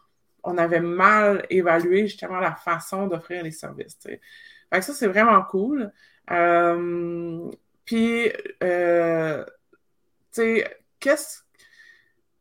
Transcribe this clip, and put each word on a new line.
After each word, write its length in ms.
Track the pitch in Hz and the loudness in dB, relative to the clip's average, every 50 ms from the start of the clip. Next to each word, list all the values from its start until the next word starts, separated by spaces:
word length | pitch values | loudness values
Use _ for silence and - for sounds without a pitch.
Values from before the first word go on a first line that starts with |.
| _ _ _ _ _ _ _ _ - | _ _ _ _ _ _ _ _ -10
on 140 | 180 175 175 | -4 -2 0
avait 220 | 170 165 175 170 | 0 2 2 0
mal 680 | 170 170 175 185 208 214 214 214 208 208 202 185 - - | 0 0 0 4 6 6 6 6 4 4 2 2 0 0
évalué 580 | - 190 175 175 165 170 170 175 185 196 214 196 | 0 2 2 4 2 2 2 2 2 2 2 0
justement 320 | - - 185 175 185 185 | -4 -8 -10 -8 -6 -4
la 160 | 185 165 160 | -4 -4 -4
façon 520 | - - 175 170 160 - - 196 190 202 190 | -6 -6 -6 -6 -6 -6 -8 -6 -6 -4 -4
d'offrir 360 | 170 160 - - 175 180 165 | -6 -6 -8 -10 -10 -10 -10
les 80 | 160 | -10
services, 460 | 156 - - 143 143 139 - - - _ | -12 -12 -14 -14 -12 -14 -14 -16 -16 _
tu 100 | - - | -18 -18
sais. 120 | - - _ - - - - - - - _ - | -18 -18 _ -20 -20 -20 -20 -20 -20 -20 _ -4
Fait 80 | - 185 | -4 -4
que 60 | 185 | -4
ça, 80 | - 285 | -4 -6
c'est 140 | - 247 196 | -2 -2 0
vraiment 340 | 185 208 220 233 214 190 190 | 2 4 4 6 6 4 4
cool. 480 | - - 190 202 254 302 277 220 202 - _ _ _ _ _ - - | 2 -2 -2 0 0 -2 -4 -4 -6 -10 _ _ _ _ _ -10 -4
Euh... 1160 | 175 175 170 175 170 170 175 170 170 175 175 175 175 175 170 170 170 170 170 170 165 165 170 - - - _ _ _ _ _ | 0 2 4 4 4 4 4 4 2 0 -2 -4 -4 -4 -6 -6 -6 -8 -8 -8 -8 -10 -10 -12 -14 -16 _ _ _ _ _
Puis, 460 | - 233 226 226 233 233 233 233 - - - - - - - - | -4 -2 0 0 0 0 0 -2 -2 -2 -4 -12 -12 -8 -4 -2
euh, 800 | 180 175 180 175 170 170 170 170 165 165 160 160 160 147 131 - - - _ _ _ _ _ _ _ _ _ _ _ _ _ _ _ | -2 0 0 2 2 2 2 2 2 0 0 -2 -2 -4 -6 -8 -12 -16 _ _ _ _ _ _ _ _ _ _ _ _ _ _ _
tu 100 | - 233 | -4 -2
sais, 360 | 226 226 226 214 - - - - _ _ _ - | 0 2 2 0 0 -2 -6 -16 _ _ _ -6
qu'est-ce, 400 | - 269 302 302 - - - - _ _ _ _ _ _ _ _ - - - _ _ _ _ _ _ _ _ _ | 0 0 0 0 -2 -8 -16 -18 _ _ _ _ _ _ _ _ -20 -20 -20 _ _ _ _ _ _ _ _ _